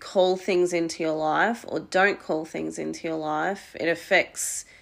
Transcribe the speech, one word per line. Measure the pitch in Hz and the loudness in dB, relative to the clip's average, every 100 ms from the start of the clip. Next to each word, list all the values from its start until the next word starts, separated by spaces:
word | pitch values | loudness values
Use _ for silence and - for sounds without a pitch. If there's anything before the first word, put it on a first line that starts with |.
call | - 202 185 190 | -2 2 4 4
things | - 180 180 | 2 2 2
into | 175 165 - | 2 -2 -2
your | 160 156 | -2 0
life | 156 151 190 233 - | 0 2 2 0 -6
or | 156 | -8
don't | - 185 196 - | -2 2 4 2
call | - 156 | -2 -4
things | 160 165 160 160 | -4 -6 -6 -6
into | 156 160 165 | -6 -6 -6
your | 160 | -4
life. | 156 151 165 196 - - | -2 -2 -2 -4 -8 -4
It | 160 | -2
affects | 165 - 185 - - - - - - | -2 2 2 2 -4 -6 -6 -12 -20